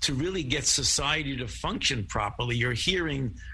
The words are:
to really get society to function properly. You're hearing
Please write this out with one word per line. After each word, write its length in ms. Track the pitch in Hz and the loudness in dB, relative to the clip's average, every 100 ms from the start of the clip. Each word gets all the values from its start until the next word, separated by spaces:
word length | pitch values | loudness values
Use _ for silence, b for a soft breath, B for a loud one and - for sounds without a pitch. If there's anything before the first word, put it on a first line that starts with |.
to 120 | - | 0
really 300 | 135 165 190 | 2 0 0
get 240 | 131 143 127 | 0 0 2
society 680 | - 127 - 143 156 143 135 | 2 4 2 2 0 0 -4
to 100 | 120 | -6
function 560 | - 160 226 - 131 95 | -4 -4 0 0 0 0
properly. 500 | 113 104 - 120 120 | 0 0 -2 -2 0
You're 180 | 123 | 0
hearing 640 | 117 - 185 160 139 127 - B | 0 2 2 0 0 -2 -6 B